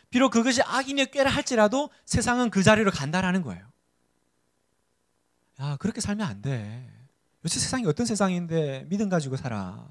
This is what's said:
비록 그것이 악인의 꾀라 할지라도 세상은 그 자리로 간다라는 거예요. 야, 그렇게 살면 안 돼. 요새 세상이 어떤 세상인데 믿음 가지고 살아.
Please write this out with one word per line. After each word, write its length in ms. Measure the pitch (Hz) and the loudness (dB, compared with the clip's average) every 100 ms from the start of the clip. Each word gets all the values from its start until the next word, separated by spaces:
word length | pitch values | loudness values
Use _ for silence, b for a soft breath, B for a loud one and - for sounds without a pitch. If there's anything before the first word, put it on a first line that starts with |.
| b | b
비록 200 | 247 262 | 4 4
그것이 320 | 220 233 247 | 4 2 2
악인의 500 | - 233 269 277 262 | 0 0 -2 -2 -2
꾀라 180 | 285 269 | 0 0
할지라도 600 | 277 285 240 208 254 294 b b | 0 0 4 4 2 -4 b b
세상은 440 | 254 220 247 247 | 0 2 2 2
그 140 | 185 | 4
자리로 280 | 190 214 202 | 6 6 4
간다라는 500 | - 143 180 185 185 | 0 -2 -2 0 0
거예요. 260 | 143 87 107 _ _ _ _ _ _ _ _ _ _ _ _ _ _ _ _ _ _ - | -2 -8 -14 _ _ _ _ _ _ _ _ _ _ _ _ _ _ _ _ _ _ -10
야, 160 | 143 139 | -8 -4
그렇게 240 | 196 240 | -4 -4
살면 260 | - 208 190 | -4 -4 -4
안 160 | 98 | -6
돼. 480 | 131 127 104 117 123 104 131 _ _ _ | -6 -6 -6 -12 -16 -20 -20 _ _ _
요새 160 | 165 262 | -6 -4
세상이 260 | - 254 214 | -2 -2 0
어떤 200 | 147 240 | 0 0
세상인데 800 | 208 196 180 170 165 147 135 139 | 0 0 0 -2 -2 -2 -4 -4
믿음 220 | 202 208 | -2 0
가지고 260 | 180 139 131 | 0 -2 -4
살아. 500 | 127 107 92 110 117 | -4 -4 -6 -10 -18